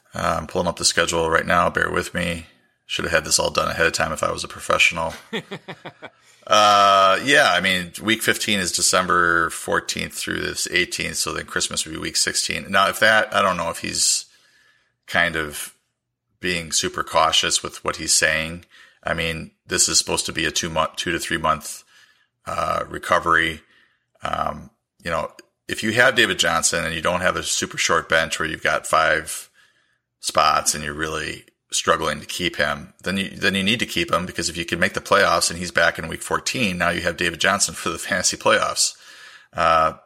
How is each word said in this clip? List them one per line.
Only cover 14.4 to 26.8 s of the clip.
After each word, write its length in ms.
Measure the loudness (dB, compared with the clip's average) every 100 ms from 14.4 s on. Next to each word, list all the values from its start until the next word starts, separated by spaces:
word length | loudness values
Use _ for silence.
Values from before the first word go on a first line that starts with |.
| _ _ _ _ _ _ -4
kind 300 | 0 2 0
of 360 | -4 -6 -12 -16 _ _ _ _ _ _
being 320 | -4 -4 -2
super 320 | -2 -2 -4
cautious 580 | 0 4 4 4 2 0
with 220 | -4 -6
what 120 | -6 -6
he's 160 | 0
saying. 520 | 2 2 0 -2 -8 -16 -20 -20 _
I 100 | -6
mean, 380 | -2 -2 -4 -10 _
this 240 | -4 0 2
is 100 | 2
supposed 280 | 0 -2 -2
to 60 |
be 120 | -2
a 60 | 0
two 180 | -2 -2
month, 280 | 0 -2 -2
two 160 | -4
to 80 | -2
three 180 | -2 -2
month, 460 | 0 -2 -4 -14 -18 _ _ _ _ _
uh, 400 | -8 -4 -2 -2 -4
recovery. 720 | -8 0 0 4 2 2 -2 -12 _ _ _ _ _
Um, 460 | -6 -4 -4 -6 -12 _ _ _
you 80 | -6
know, 180 | -4 -6 -10 _ _ -10
if 160 | -6
you 80 | -2
have 240 | 4 4 6
David 240 | 4 4
Johnson 440 | 0 2 0 0